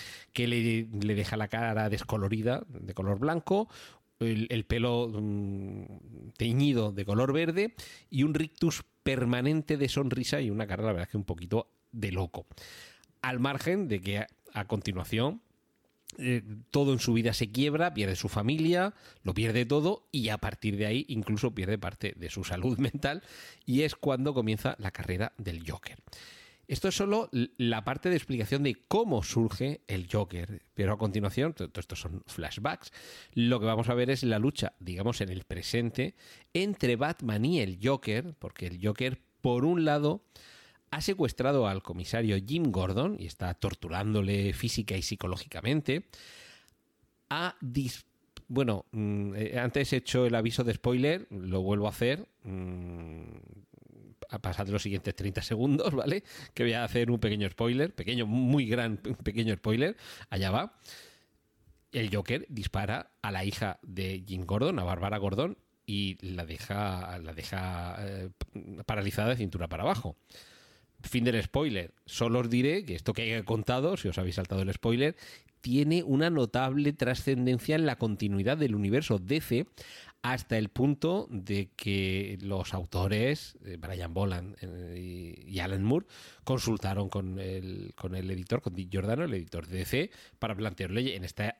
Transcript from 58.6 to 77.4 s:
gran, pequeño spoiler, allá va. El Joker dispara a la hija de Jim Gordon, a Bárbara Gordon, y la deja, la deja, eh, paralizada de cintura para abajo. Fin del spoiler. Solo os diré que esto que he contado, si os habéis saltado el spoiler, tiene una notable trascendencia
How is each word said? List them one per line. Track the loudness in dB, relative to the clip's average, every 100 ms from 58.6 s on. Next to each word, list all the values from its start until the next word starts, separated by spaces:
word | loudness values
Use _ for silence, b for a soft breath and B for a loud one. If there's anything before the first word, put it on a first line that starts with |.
| 4
gran, | 2 0 -2
pequeño | -4 -4 -2 0 2
spoiler, | 2 2 2 2 0 B B B
allá | 0 2
va. | 2 0 _ B B B B B _ _ _ _ -20 _
El | -4 0
Joker | -2 -2 -4 -4
dispara | -6 -4 -2 -2 -4 -6 -8
a | -6
la | -2 -2
hija | -2 -4 -4
de | -10 -6 -4 -6 -6
Jim | -6
Gordon, | 0 2 2 2
a |
Bárbara | 0 0 0 0
Gordon, | 0 0 0 -2 _ _ -6
y | -2 -2 -4
la | -8 -6
deja, | -6 -8 -4 -2 -2 -4 -6 -10
la | -10
deja, | -10 -6 -4 -4 -4 -6 -6
eh, | -8 -8 -10 -8 -10 -10 -12 -12
paralizada | -4 -2 0 0 0
de | 0
cintura | -2 -4 -4
para | -2
abajo. | -2 -2 -4 -10 B B B B B B B _
Fin | -4 0
del | 2 2
spoiler. | 0 0 0 -2 -6 _
Solo | -12 0 2 4
os | 4
diré | 4 4 2
que | -2 -4
esto | -2
que | -2 0 -2
he |
contado, | 0 0 2 2 2 0
si | -2
os | -2
habéis | -2
saltado | -2 -2 0
el | 0
spoiler, | 0 2 4 2 0 B B B _
tiene | 0 2 4 2
una | 2 2 4
notable | 4 2 2 0 2 2
trascendencia | 2 0 0 0 2